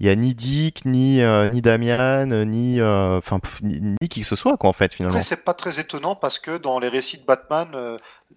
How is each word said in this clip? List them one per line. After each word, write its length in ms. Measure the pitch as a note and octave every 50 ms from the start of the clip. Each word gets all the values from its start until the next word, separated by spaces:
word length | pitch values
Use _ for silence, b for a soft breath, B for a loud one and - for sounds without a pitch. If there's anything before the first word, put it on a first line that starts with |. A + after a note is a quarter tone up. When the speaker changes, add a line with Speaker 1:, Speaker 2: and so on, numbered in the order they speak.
Speaker 1:
Il 60 | G2
y 40 | G2
a 40 | G2
ni 200 | G#2+ A#2+ C3 B2+
Dick, 500 | A2+ A#2 C3 C#3 D3 D#3 D#3+ - - -
ni, 380 | C3 B2+ B2+ C3 C3+ C3+ B2+ A#2+
euh, 260 | A2+ G#2+ G#2 G#2 G2+
ni 140 | A#2+ B2 A#2
Damian, 680 | A#2 A2+ A2+ A#2 A#2 A#2+ A#2 B2+ C3 C3+ C3+ C3+ C3+
euh, 140 | A#2 G#2+ G#2+
ni, 340 | A2 A2 A#2 A#2+ B2 B2 A#2+
euh, 380 | A2+ G#2+ G2+ G2 G2 F#2 F#2
enfin, 220 | F#2 - - G2+ F#2
pff, 240 | - - - - G#2+
ni, 180 | G#2 E2 D2
ni 280 | G2+ G#2 G2+ G#2 E3 E3+
qui 100 | - A2+
que 60 | G#2
ce 100 | - G#2
soit, 220 | - - B3 C#4+ -
quoi, 100 | - F#2+
en 60 | F#2
fait, 180 | - G2 F2+ -
finalement. 240 | - F#2 F2+ F#2
Speaker 2:
Après, 80 | F#2 F#2+
c'est 180 | - E3+ - -
pas 80 | F3 F3
très 260 | - - F3+ D3 D3
étonnant 340 | D#3+ - - C#3+ D3 F3+ G3
parce 240 | G3 - C3+ - -
que 200 | - D#3+ D#3+ E3+
dans 200 | - C#3 B2+ B2+
les 100 | B2 B2
récits 280 | B2 C3+ B2 - -
de 80 | - -
Batman, 440 | - C3 - - - D3+ D#3+ E3+ D#3+ D3
euh, 240 | C3 B2 A#2 A#2 G#2+ B B B B B _ _